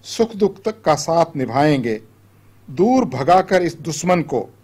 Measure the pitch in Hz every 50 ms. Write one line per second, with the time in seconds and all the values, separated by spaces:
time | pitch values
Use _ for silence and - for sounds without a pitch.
0 | _ - - - 226 226 226 196 208 190 - - - 220 220 - - 170 151 151
1 | - - 165 170 165 165 - 147 127 113 113 135 147 156 147 135 113 117 110 107
2 | - - _ _ _ _ _ _ _ - _ _ _ - 135 127 185 233 254 262
3 | 240 - 131 127 135 147 175 190 185 - 196 185 180 165 - - 147 165 151 -
4 | - 180 180 175 151 - 139 117 98 - - _